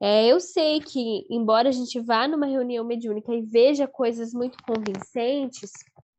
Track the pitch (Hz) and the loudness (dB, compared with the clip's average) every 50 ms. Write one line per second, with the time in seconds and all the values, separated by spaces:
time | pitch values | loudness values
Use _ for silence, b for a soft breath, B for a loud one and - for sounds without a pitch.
0 | 202 202 208 214 220 233 269 359 349 - - 359 311 302 302 302 302 - - 269 | 0 2 4 4 6 6 4 4 2 -2 -2 0 2 2 2 0 -2 -4 -6 -4
1 | 240 226 220 - - - 226 233 226 214 220 220 240 277 262 254 247 240 - 247 | -4 -2 -4 -6 -6 -4 -4 -2 2 2 4 4 4 4 2 0 -4 -6 -6 -6
2 | 226 233 233 220 247 285 320 302 285 277 269 269 247 247 247 233 226 233 240 233 | -2 0 0 0 0 0 0 0 -2 0 -2 -2 -2 -2 -4 -4 -4 -4 -6 -6
3 | 233 226 208 214 214 240 233 233 220 220 220 233 240 277 302 277 277 262 - - | -4 -6 -6 -6 -4 -4 -4 -4 -2 2 4 6 6 6 6 2 0 -2 -2 -2
4 | 262 233 233 233 233 226 233 240 240 254 - - - - 226 226 214 208 190 196 | -2 -2 -2 -4 -6 -8 -6 -6 -6 -6 -8 -10 -8 -4 -4 -4 -4 -4 -6 -8
5 | - - - 247 233 247 277 285 269 247 254 - - 196 - - - _ _ _ | -8 -8 -6 -4 -2 -2 -2 -2 -4 -6 -8 -12 -16 -18 -18 -20 -20 _ _ _
6 | - _ _ | -20 _ _